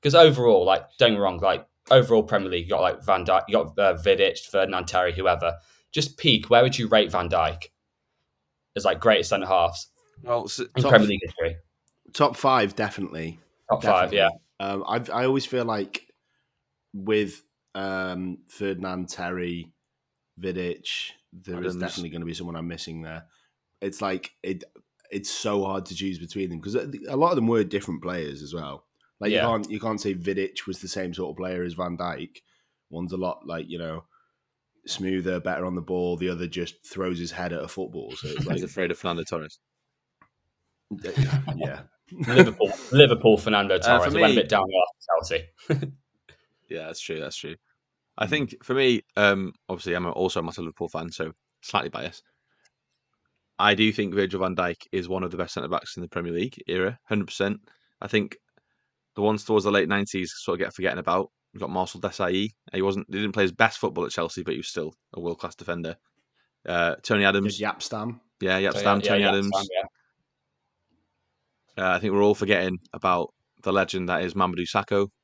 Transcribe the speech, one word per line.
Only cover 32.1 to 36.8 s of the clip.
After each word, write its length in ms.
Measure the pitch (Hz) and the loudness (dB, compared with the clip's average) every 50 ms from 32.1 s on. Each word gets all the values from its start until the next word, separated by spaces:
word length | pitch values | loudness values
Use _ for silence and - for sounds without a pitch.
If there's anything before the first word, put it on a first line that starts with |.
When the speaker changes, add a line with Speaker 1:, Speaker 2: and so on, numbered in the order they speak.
| 80 67 78 - _ - _ _ _ _ _ _ _ _ _ _ | -6 -8 -12 -14 _ -20 _ _ _ _ _ _ _ _ _ _
Speaker 3:
One's 240 | - 82 90 85 90 | -10 -8 -8 -6 -6
a 40 | 92 | -4
lot, 280 | 92 90 - - - 73 | -4 -4 -4 -6 -10 -10
like, 220 | 82 82 80 - | -10 -10 -8 -10
you 80 | 82 85 | -10 -10
know, 260 | 85 80 80 82 - _ _ _ _ _ _ _ _ _ _ _ _ _ _ _ _ - | -8 -8 -10 -10 -12 _ _ _ _ _ _ _ _ _ _ _ _ _ _ _ _ -12
smoother, 520 | - - 95 92 95 95 87 92 90 90 | -8 -6 -4 -2 -2 -2 -2 -2 -4 -2
better 260 | 80 92 87 71 90 | -4 -4 -4 -4 -4
on 100 | 92 90 | -4 -6
the 60 | 90 | -6
ball. 360 | 80 80 92 90 90 87 87 82 | -6 -4 -4 -2 -2 -2 -2 -2
The 120 | 90 92 | -2 -4
other 180 | 90 85 90 85 | -4 -4 -6 -8
just 380 | 82 90 85 - - _ | -6 -8 -8 -8 -10 _